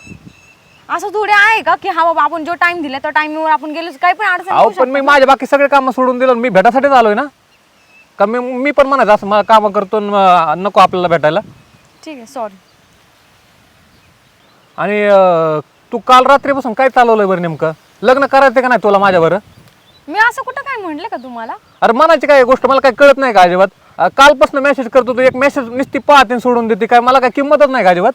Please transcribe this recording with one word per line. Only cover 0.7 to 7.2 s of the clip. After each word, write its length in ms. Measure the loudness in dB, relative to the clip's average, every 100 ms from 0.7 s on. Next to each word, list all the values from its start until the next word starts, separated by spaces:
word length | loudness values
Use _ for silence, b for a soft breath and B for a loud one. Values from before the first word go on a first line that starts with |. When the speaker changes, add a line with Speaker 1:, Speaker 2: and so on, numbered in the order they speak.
| _ -10
Speaker 1:
असं 200 | -8 -6
थोडे 220 | -6 0
आहे 300 | 2 2 0
का 140 | -2 -4
की 140 | -4
हा 140 | -2
बाबा 200 | -2 0
आपण 220 | -2 -4 -8
जो 80 |
टाइम 280 | -4 -4 -4
दिला 180 | -8 -8
त्या 120 | -6
टाइमवर 380 | -4 -4 -6 -4
आपण 220 | -4 -4
गेलोच, 260 | -10 -12 -4
काही 160 | -2
पण 120 | -2 -4
अडचण 260 | -4 -4
Speaker 2:
अहो, 100 | 0
Speaker 1:
येऊ 80 | 0
Speaker 2:
पण 200 | 0 -2
मी 40 |
Speaker 1:
शकतात 100 | -2
ना. 80 | 2
Speaker 2:
माझ्या 160 | 2 4
बाकी 180 | 2 0
सगळे 220 | 0 2
कामं 240 | 0 0
सोडून 280 | -2 -2 0
दिलं 120 | 0
आणि 80 | 0
मी 100 | 0
भेटायसाठीच 420 | 2 2 2 2
आलोय 220 | 2 2
ना. 100 | 0